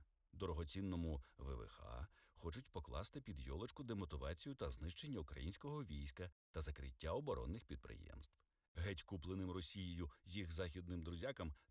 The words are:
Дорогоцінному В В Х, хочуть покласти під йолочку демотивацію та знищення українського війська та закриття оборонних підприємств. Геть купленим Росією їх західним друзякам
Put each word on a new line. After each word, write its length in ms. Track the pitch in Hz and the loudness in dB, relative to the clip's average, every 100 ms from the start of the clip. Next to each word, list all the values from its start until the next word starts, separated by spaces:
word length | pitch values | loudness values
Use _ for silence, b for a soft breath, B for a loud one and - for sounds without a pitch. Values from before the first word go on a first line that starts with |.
| - _ _ | -16 _ _
Дорогоцінному 920 | 90 92 80 80 95 98 87 85 73 B - | -2 2 2 2 2 4 4 4 2 B -6
В 160 | 69 | -2
В 140 | 64 53 | -2 -4
Х, 380 | - - 58 78 B B - | -8 -6 -4 -4 B B -8
хочуть 300 | 82 92 131 | -4 -4 -4
покласти 540 | - 80 76 107 147 | -6 -2 -2 -2 -4
під 200 | 127 78 | -4 -4
йолочку 440 | 64 73 120 - | -2 0 -2 -2
демотивацію 720 | 127 104 87 73 65 85 143 | 0 0 0 0 0 0 -2
та 160 | 135 73 | 0 0
знищення 480 | 64 80 - 151 123 | 0 -2 -2 -2 0
українського 640 | 73 - 71 95 139 147 | 0 -2 -2 -2 -2 0
війська 460 | 110 73 71 - 90 - _ | 0 0 -2 -2 -4 -6 _
та 100 | 82 | -2
закриття 520 | 76 69 67 64 78 | 0 0 -4 -2 2
оборонних 520 | 104 147 87 69 101 | 4 4 2 4 0
підприємств. 760 | - - - 53 - - - - _ _ _ | 0 -4 -4 -8 -8 -8 -10 -14 _ _ _
Геть 280 | - 90 95 | 2 2 2
купленим 480 | - 98 87 95 92 | 0 -2 0 2 2
Росією 600 | 90 90 101 90 85 82 B | 2 0 0 0 2 0 B
їх 280 | - 95 90 | -4 -2 0
західним 500 | 82 90 87 87 90 | 2 0 0 0 0
друзякам 520 | 82 87 117 135 82 73 B | 0 0 0 0 -2 -2 B